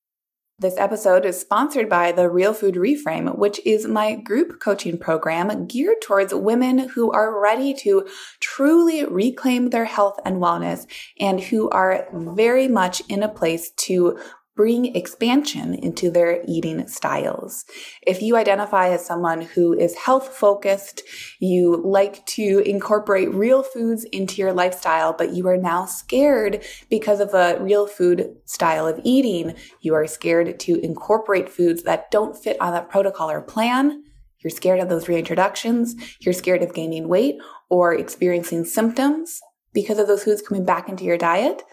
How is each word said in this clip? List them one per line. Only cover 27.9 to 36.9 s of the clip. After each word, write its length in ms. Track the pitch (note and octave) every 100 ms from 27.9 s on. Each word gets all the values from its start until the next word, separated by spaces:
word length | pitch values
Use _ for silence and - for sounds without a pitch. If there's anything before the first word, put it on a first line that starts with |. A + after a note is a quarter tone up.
| - F3+ F3 - - -
style 420 | - E3+ D#3 D#3+
of 100 | D#3+
eating, 500 | A#3 B3+ B3+ F3 E3 - - _
you 100 | D#3+
are 140 | D#3 D#3
scared 520 | - E3+ E3+ E3+ F3+
to 200 | - E3
incorporate 720 | E3 D#3 - A3 A3 F#3+ -
foods 320 | - F3 E3+
that 280 | - D#3+ -
don't 320 | - G#3+ -
fit 160 | G#3+ -
on 140 | F3
that 160 | E3+ F3
protocol 420 | G3 G3 G3 D#3+
or 120 | D3+
plan, 600 | - A3 A#3 B3+ C#4+ D4 - - _ _
you're 120 | E3
scared 300 | - F#3 F#3
of 80 | F3+
those 160 | E3
reintroductions, 880 | E3+ E3+ E3 E3+ F#3+ - A#3 A#3+ A#3 - - -
you're 120 | -
scared 300 | F3+ - F3+
of 100 | F3
gaining 360 | E3 D#3+